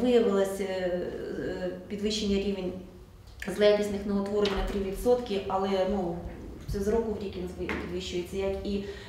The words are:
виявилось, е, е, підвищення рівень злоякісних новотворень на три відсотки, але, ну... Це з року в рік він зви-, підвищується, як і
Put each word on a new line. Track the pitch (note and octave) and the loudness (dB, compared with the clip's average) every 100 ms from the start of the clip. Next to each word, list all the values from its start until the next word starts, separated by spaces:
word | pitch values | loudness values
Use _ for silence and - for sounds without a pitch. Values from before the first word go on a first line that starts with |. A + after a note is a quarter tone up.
виявилось, | B3 A#3+ G3+ G3 G3 - | 6 6 6 4 4 0
е, | |
е, | F#3+ F#3+ F3+ F3+ E3+ - - F#3 C#3 F#3 F3+ F3+ - | -2 -2 0 0 -2 -6 -6 -4 -4 -4 -4 -6 -8
підвищення | G3+ G3+ - G#3+ G3 | -4 -2 0 2 2
рівень | G3+ F#3+ F3+ - - - - - - - - F3+ | 2 0 -4 -6 -10 -16 -20 -20 -20 -12 -6 4
злоякісних | G#3 G#3 G#3 G3+ G#3 | 6 6 4 -2 0
новотворень | G3+ G3+ G#3 G3+ G3 | 0 0 2 2 2
на | - | 0
три | G#3 | -2
відсотки, | F#3+ F#3+ A#3+ B3 A#3+ G3 G3 | -2 0 4 4 2 -2 0
але, | F#3+ G3 F#3+ F#3 | 0 2 2 2
ну... | G3+ F3 E3+ - - - - - | 2 0 -4 -8 -10 -12 -12 -6
Це | G3 | -2
з | G3 | 2
року | A3+ A3+ G3 | 2 2 -2
в | |
рік | F#3+ F#3 | -4 -6
він | F3 - | -8 -6
зви-, | F3+ E3+ | -4 -4
підвищується, | F3 F3+ F3+ F3+ F3 G3 | -4 -6 -4 -4 -4 -2
як | F#3+ F#3+ G3+ | -2 -2 -2
і | G3 - - | -4 -4 -10